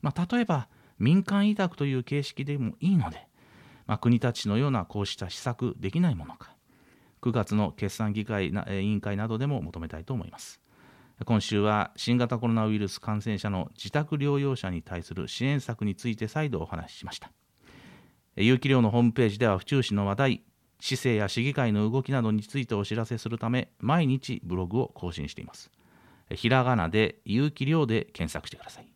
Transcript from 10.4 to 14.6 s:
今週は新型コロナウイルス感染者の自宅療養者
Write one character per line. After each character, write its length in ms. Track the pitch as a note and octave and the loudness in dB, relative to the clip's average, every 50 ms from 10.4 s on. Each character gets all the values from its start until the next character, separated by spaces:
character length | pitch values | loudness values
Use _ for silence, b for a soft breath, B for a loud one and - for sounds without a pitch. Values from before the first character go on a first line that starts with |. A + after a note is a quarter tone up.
| - - - _ b b b b b b b b b b b b - | -18 -18 -20 _ b b b b b b b b b b b b 0
今 160 | - A#2+ G#2+ | 2 2 2
週 180 | - - G#2+ G#2 | 2 2 0 2
は 320 | G2+ G#2 G#2+ G#2+ G2 - _ | 4 4 4 2 0 -2 _
新 200 | - - - A#2+ | -8 -2 0 2
型 220 | B2 B2 A#2 B2 A2 | 2 2 0 0 -2
コ 80 | A#2 | 0
ロ 80 | A#2 A2+ | 2 2
ナ 120 | A2+ A2 | 2 2
ウ 60 | G#2+ | 2
イ 60 | G#2+ G#2+ | 2 0
ル 100 | G#2 F#2+ | 0 -2
ス 100 | - - | -4 -8
感 220 | - - A2 G#2 | -6 -4 -4 -2
染 160 | G2+ A2+ G#2+ | -2 -2 -4
者 140 | F#2 - G#2+ | -2 -2 -2
の 180 | G2 F#2 E2 - - | -2 -2 -4 -6 -10
自 140 | - - - | -14 -14 -4
宅 260 | - D3 D3+ D3 D#3 | -2 -2 -2 -2 -2
療 220 | D3 C#3 C#3+ C#3+ C#3 | -2 0 0 0 0
養 180 | C#3 C#3 C3 | 0 -2 -2
者 140 | A#2+ | -2